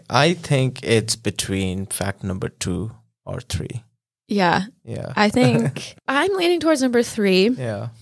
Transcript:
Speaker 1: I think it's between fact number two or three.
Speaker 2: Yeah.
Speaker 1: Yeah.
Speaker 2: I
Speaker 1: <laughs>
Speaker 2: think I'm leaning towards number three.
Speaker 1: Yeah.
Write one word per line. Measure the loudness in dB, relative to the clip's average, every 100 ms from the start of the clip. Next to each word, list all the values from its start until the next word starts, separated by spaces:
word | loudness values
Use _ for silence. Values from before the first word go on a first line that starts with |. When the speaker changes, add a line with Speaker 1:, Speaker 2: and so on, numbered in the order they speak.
| -2
Speaker 1:
I | 2 4
think | 2 0 0 0 -2
it's | 0 2 2 -4
between | -4 -4 -4 -2 -2 -4 -6
fact | -4 -4 -4
number | -4 -4 -6
two | -6 -6 -4 -6 -10 _ _ -12
or | -10
three. | -8 -8 -6 -10 -14 _ _ _ -4
Speaker 2:
Yeah. | 0 2 2 0 -10
Speaker 1:
Yeah. | -12 -10 -6 0
Speaker 2:
I | 2
Speaker 1:
<laughs> | 4
Speaker 2:
think | 4 4 0 -4 -12 -14 -4
I'm | -2 0 0
leaning | 2 2
towards | 2 2
number | 2 2
three. | 0 0 2 4 4
Speaker 1:
Yeah. | 2 -2 -4 -6 -10